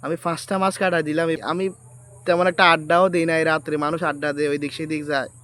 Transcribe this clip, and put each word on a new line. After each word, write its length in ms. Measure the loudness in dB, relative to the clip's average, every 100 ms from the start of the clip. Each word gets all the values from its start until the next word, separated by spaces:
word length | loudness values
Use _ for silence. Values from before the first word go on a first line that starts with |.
আমি 140 | -6 -6
পাঁচটা 340 | -4 -6 -4 -2
মাস 200 | -2 0
কাটাই 260 | 0 0
দিলাম, 260 | 0 -2 0 -2
আমি 280 | -4 -4 -4 -8 -20 -20 -20 -14 0
তেমন 220 | 2 2
একটা 240 | 4 6
আড্ডাও 380 | 6 4 4 4
দিই 160 | 2 2
নাই। 180 | 2
রাত্রে 340 | 2 0 -2 -2
মানুষ 260 | -2 -2
আড্ডা 300 | -2 -2 -4
দেয়, 160 | -2 -2
ওই 80 | -2
দিক 160 | -6
সেদিক 320 | -8 -8 -6 -4
যায় 240 | -4 -4 -12